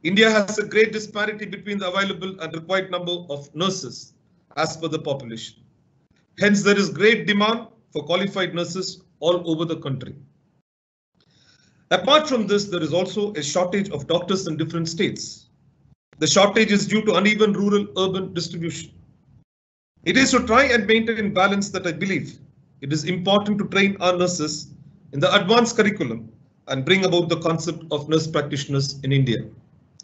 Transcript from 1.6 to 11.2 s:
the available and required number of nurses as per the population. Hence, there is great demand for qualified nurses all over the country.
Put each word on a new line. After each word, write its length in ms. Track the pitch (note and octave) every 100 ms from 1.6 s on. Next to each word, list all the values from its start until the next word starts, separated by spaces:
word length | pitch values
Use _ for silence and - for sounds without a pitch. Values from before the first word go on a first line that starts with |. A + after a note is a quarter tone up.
| F#3 G3+
the 100 | F#3
available 500 | F#3 G3 F3 F#3+ F#3
and 140 | D#3+
required 380 | E3 E3 F#3+ F#3
number 320 | F3+ F3 F3 -
of 240 | C#3+ - D3+
nurses 580 | F#3+ F#3 B2+ - - _ _ _ _ -
as 200 | D#3 -
per 100 | E3
the 120 | D3+
population. 580 | D#3+ C3+ A#2+ A2+ - _ _ _ _ _ _ _ _ -
Hence, 240 | G3+ G3+
there 140 | G3 G3+
is 140 | F3+
great 360 | C#3 G#3 A3+ E3
demand 420 | G3+ G#3 A#3 - _ _
for 120 | D3+
qualified 500 | C#3+ F3+ G3+ G3 F3+
nurses 500 | E3 F3 F#3+ F#3 - _ _
all 300 | D#3 F3 F3
over 140 | D#3+
the 140 | E3+ D#3+
country. 360 | D3 C3 - - - _ _ _ _ _ _ _ _ _